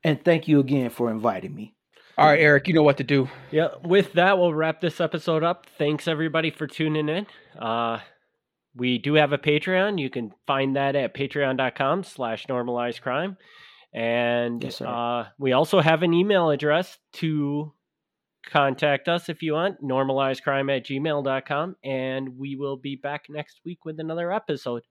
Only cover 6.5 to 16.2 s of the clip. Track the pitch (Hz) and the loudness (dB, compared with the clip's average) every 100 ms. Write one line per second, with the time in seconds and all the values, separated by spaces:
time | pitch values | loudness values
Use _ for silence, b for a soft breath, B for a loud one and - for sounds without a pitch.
6.5 | - 151 - 156 156 151 165 208 b b | -4 -10 -2 -2 0 -2 -4 -6 b b
7.5 | - 113 117 117 117 b b b _ _ | -10 -4 -2 -2 -4 b b b _ _
8.5 | _ _ 123 123 123 143 151 147 143 151 | _ _ -4 -2 -2 2 4 4 2 2
9.5 | 147 185 185 202 196 131 127 110 _ - | 0 0 0 0 -2 -4 -6 -8 _ -2
10.5 | 135 135 139 139 139 120 - 139 147 139 | 0 0 0 0 0 -2 -4 -6 -2 -2
11.5 | 131 131 - 135 180 - - 120 110 - | 0 -2 0 0 0 -4 -8 -6 -6 -4
12.5 | 123 120 120 120 113 131 131 185 190 b | -4 -2 -4 -4 -6 -4 -4 -4 -10 b
13.5 | b b b b - 117 120 120 120 120 | b b b b -4 -2 0 0 0 -2
14.5 | 117 131 - 127 120 120 120 110 - 135 | -4 -8 -8 -8 -4 -4 -4 -8 -4 2
15.5 | 127 151 190 156 160 175 170 | 2 4 4 4 4 2 2